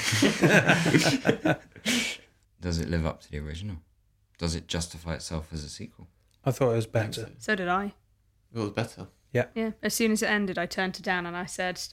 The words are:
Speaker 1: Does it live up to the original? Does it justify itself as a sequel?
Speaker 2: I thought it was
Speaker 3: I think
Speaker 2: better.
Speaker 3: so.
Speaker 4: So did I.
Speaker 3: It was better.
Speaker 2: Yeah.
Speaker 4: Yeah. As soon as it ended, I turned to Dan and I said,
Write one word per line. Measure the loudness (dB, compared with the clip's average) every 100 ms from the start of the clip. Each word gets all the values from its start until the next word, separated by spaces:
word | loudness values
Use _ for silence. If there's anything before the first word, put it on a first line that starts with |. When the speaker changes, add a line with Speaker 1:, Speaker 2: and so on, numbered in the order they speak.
| 0 4 4 6 6 6 6 4 6 4 4 2 2 2 2 0 -4 -8 0 0 0 -6 -14 _ _ -8
Speaker 1:
Does | -2 -2
it | 0
live | 0 0
up | -2
to | -8
the | -10
original? | -8 -8 -8 -10 -14 _ _ _ _ -6
Does | -4
it | -4 -4
justify | -4 -6 -8 -8
itself | -6 -4 -6 -6
as | -8
a | -10
sequel? | -12 -14 -16 -20 _ _ _
Speaker 2:
I | -2
thought | 2 2
it | 2
was | 2
Speaker 3:
I | 0
think | 0 -4
Speaker 2:
better. |
Speaker 3:
so. | -10 -10
Speaker 4:
So | -2
did | -2 0
I. | 0 -2 -8 _ _ _ _ _
Speaker 3:
It | -4
was | -2
better. | -2 -4 -6 -16 _ _
Speaker 2:
Yeah. | -2 0
Speaker 4:
Yeah. | -2 -4 -2
As | -4
soon | 2 2
as | 2
it | 2
ended, | 0 0 -2
I | -4
turned | -2 -4
to | -4
Dan | -4 -2 -2
and | -6
I | -8
said, | -4 -4 -4 -10